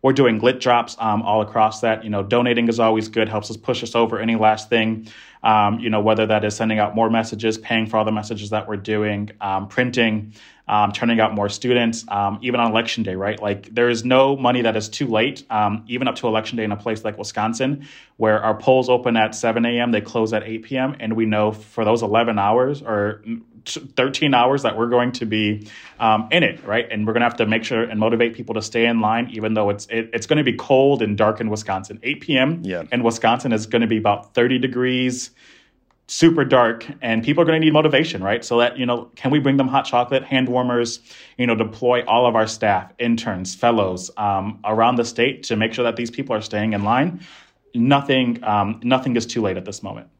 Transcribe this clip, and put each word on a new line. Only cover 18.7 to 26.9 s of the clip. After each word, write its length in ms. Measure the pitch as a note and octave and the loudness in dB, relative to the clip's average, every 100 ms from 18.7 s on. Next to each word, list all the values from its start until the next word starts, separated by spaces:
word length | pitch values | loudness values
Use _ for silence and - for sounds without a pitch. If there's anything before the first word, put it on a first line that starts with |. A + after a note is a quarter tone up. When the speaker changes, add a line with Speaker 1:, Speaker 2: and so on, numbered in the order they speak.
| C3 B2 | 2 4
Speaker 1:
open 260 | B2 B2+ A#2 | 2 2 2
at 200 | A2 - | 0 0
seven 280 | A#2+ A2+ | -2 0
A 160 | A#2 A#2+ | 0 0
M, 120 | A#2+ | 0
they 100 | A2 | -2
close 320 | G#2 A#2+ A2+ | -2 -2 0
at 100 | A2 | -2
eight 200 | A2 A2+ | -4 -10
P 120 | - C3 | -6 -4
M, 220 | C3 C3+ | -4 -4
and 160 | A2+ A2+ | -4 -2
we 100 | A2 | 0
know 260 | G#2+ G#2+ | 2 0
for 340 | G#2+ - - G#2+ | -2 -10 -2 2
those 160 | A#2 | 2
eleven 360 | A2 A2 A#2 G#2 | 2 2 2 0
hours 440 | G2+ A2+ B2+ C#3+ | 2 2 0 -2
or 420 | - G#2+ G2+ A2 A2 A#2 - - | -4 -2 -2 -4 -10 -12 -12 -20
t-, 160 | - - - - | -12 -12 -8 -2
thirteen 380 | C3 C3+ D3+ | -2 0 2
hours 300 | B2+ B2 C#3 | 4 4 2
that 140 | B2 G#2 | 0 -2
we're 120 | A#2 | 0
going 240 | B2 B2 | 2 0
to 120 | B2 A2+ | -4 -4
be, 440 | A2 G#2 G#2 - - - - | -2 0 -2 -8 -20 -20 -2
um, 260 | A2+ A2 A2+ | 2 2 2
in 120 | E3+ | 2
it, 180 | B2+ - G2+ | 2 -2 -4
right? 200 | A2 A#2 | -2 -2